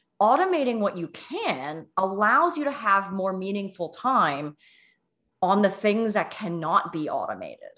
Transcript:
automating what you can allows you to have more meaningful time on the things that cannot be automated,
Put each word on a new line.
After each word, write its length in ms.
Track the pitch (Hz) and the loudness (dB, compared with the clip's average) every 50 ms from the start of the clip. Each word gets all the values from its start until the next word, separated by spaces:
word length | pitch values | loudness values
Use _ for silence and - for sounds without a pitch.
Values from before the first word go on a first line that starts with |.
| _ _ _ _ | _ _ _ _
automating 580 | - 220 254 302 370 381 359 320 277 247 233 226 | 4 4 4 4 4 2 2 2 2 0 0 0
what 160 | 208 196 - | 0 -2 -2
you 140 | 175 170 160 | -4 -6 -8
can 760 | - - - - 285 381 466 330 185 131 131 147 156 165 - - _ - | -10 -14 -14 -10 -8 -6 -4 -4 -4 -4 -4 -8 -8 -10 -12 -6 _ -2
allows 580 | 190 190 196 196 208 214 240 285 330 349 330 | -2 0 0 2 2 4 4 4 4 2 2
you 80 | 311 294 | 0 -2
to 80 | 277 | -4
have 400 | 277 220 226 214 196 196 190 185 | -4 -2 2 2 4 4 2 0
more 240 | 185 196 185 190 190 | -2 -2 -2 -2 -2
meaningful 540 | 190 185 196 196 202 196 190 190 - 175 156 | -2 -4 -4 -4 -4 -6 -6 -6 -8 -8 -8
time 680 | - - - 247 269 233 185 156 143 139 147 151 147 - _ _ _ _ _ _ _ _ _ _ _ _ _ _ _ _ | -8 -4 -2 2 2 4 4 2 2 -2 -6 -8 -10 -14 _ _ _ _ _ _ _ _ _ _ _ _ _ _ _ _
on 220 | - 180 196 202 208 | 0 2 4 4 4
the 80 | 196 | 2
things 420 | 190 - - 214 202 220 226 220 208 | 0 0 0 2 2 2 0 0 0
that 180 | 208 165 - | 0 -2 -2
cannot 640 | - - 208 175 170 170 160 160 170 196 - 165 170 | -6 -8 -8 -6 -6 -4 -2 0 0 0 0 0 -4
be 160 | 165 151 - | -6 -4 -4
automated, 480 | - 135 95 - 107 92 92 76 58 - - 50 - | -4 -4 -4 -6 -6 -8 -10 -12 -14 -16 -20 -20 -20